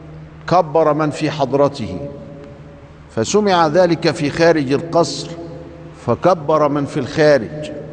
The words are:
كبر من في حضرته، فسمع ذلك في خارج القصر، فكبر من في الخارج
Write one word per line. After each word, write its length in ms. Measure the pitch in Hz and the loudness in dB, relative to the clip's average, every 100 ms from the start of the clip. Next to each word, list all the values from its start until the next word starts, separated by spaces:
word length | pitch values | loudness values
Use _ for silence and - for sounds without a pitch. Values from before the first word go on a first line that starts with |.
| - - - - - | -18 -18 -20 -12 0
كبر 460 | 175 165 156 156 | 2 4 2 2
من 160 | 147 156 | 2 0
في 220 | - 151 | -2 -4
حضرته، 680 | - 135 139 143 135 104 90 - - - - - - - - - - - - | -2 0 2 2 0 -8 -8 -10 -14 -16 -18 -18 -18 -20 -20 -20 -20 -10 -4
فسمع 520 | 110 202 208 180 160 | 0 2 4 4 4
ذلك 440 | 160 180 160 165 | 4 2 2 0
في 180 | 147 147 | 0 -2
خارج 420 | 160 165 160 131 | 2 4 4 2
القصر، 580 | 139 - 165 165 - - - - - - - - - - | -2 0 0 0 -2 -10 -12 -14 -14 -16 -18 -20 -8 -4
فكبر 640 | 113 175 180 147 156 147 | 0 2 0 0 2 2
من 160 | 147 139 | 0 -4
في 120 | 151 | -4
الخارج 720 | 117 - 151 139 98 - - - - | -4 2 4 4 2 -10 -10 -12 -14